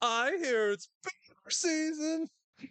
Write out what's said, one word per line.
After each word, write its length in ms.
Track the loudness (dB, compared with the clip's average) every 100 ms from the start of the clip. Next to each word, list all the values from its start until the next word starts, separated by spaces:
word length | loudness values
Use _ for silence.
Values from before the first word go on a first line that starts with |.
I 360 | 0 2 0 0
hear 300 | 0 2 2
it's 160 | 0 -6 _
beaver 460 | -12 -12 -16 -20 -6
season. 760 | -2 0 2 0 -2 -2 -2 -4 -8 _ -18 -16